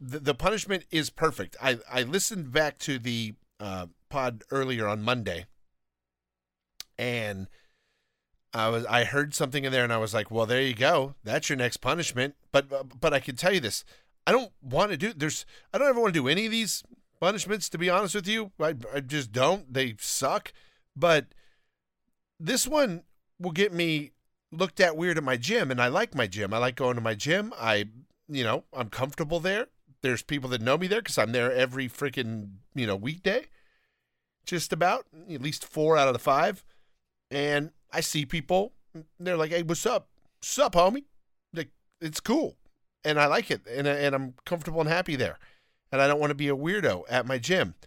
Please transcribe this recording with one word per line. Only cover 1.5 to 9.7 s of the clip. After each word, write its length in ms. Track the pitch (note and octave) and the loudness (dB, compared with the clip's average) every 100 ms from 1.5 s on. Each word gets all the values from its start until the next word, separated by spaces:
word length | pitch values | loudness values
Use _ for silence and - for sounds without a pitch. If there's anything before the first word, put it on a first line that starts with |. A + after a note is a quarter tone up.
| - | -2
I, 180 | C3 A#2+ - | 0 0 -2
I 120 | B2+ | -2
listened 460 | A#2+ F#3 - G#3 C#3 | 0 0 -2 -4 -2
back 260 | C#3 D3+ - | 2 0 -2
to 180 | - C3+ | -6 -4
the, 360 | A#2+ A#2 A2 - _ _ | -4 -4 -6 -10 _ _
uh, 260 | G#2 F#2 F2 - _ | -8 -6 -8 -14 _
pod 340 | C#3+ B2+ A2+ - | -4 -4 -4 -6
earlier 360 | C3+ C3 A#2+ G#2 | -4 -2 0 -2
on 140 | G#2+ | 0
Monday, 420 | G#2+ B2+ G2+ E2+ E2+ _ _ _ _ _ _ _ _ _ _ _ _ _ - - | -2 -2 -2 -6 -10 _ _ _ _ _ _ _ _ _ _ _ _ _ -18 -6
and 500 | A#2+ A#2+ G#2+ G2 F#2+ - _ _ _ _ _ _ _ _ _ | -4 -2 -4 -8 -12 -16 _ _ _ _ _ _ _ _ _
I 140 | A2+ A2 | -2 0
was, 160 | A#2 A#2 | 0 2
I 180 | A#2+ | 2
heard 300 | A2+ C#3+ D3 | 2 0 -2
something 300 | - C#3+ C#3 | -2 -2 -2
in 80 | C3+ | 0